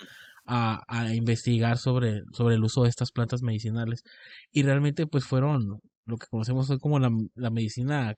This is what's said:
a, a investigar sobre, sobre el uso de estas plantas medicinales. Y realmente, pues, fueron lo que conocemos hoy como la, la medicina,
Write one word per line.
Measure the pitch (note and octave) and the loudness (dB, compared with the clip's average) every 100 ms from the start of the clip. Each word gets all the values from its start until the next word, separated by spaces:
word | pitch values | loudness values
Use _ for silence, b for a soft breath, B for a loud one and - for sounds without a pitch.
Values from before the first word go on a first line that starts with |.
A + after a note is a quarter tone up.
| B B B B - | B B B B -4
a, | A#2+ A2+ A2 - | -2 0 -2 -4
a | A#2 A#2 | -4 -2
investigar | A2+ A#2 A#2 - A#2+ A#2 A#2 | 0 0 0 2 2 2 2
sobre, | - B2+ A#2+ G#2 - | 0 0 0 -2 -6
sobre | - A#2+ A2+ | 0 2 4
el | |
uso | A2 - | 2 4
de | A#2+ | 2
estas | A#2+ A#2+ | 2 -2
plantas | - A#2 B2 | -2 -2 -2
medicinales. | A#2+ A2 A2+ A2+ A#2 A#2+ - b b b b | -2 -2 -2 -4 -4 -6 -10 b b b b
Y | - | 0
realmente, | C#3 C#3 D3 D3 D#3 | 2 4 2 0 -2
pues, | C#3+ | -2
fueron | - C3 C#3 D3 G#2 G#2 - _ | 0 0 2 0 -2 -6 -14 _
lo | - A2+ | -10 -10
que | - | -6
conocemos | A#2 A2+ B2+ C3 | -4 -2 0 0
hoy | C3+ | 0
como | D3 D3 | 2 2
la, | B2+ A2+ A2 | 2 2 -2
la | - B2 | -6 -4
medicina, | A2+ A2 A2+ B2+ D3 A#2 | -2 -2 -2 -2 -2 -2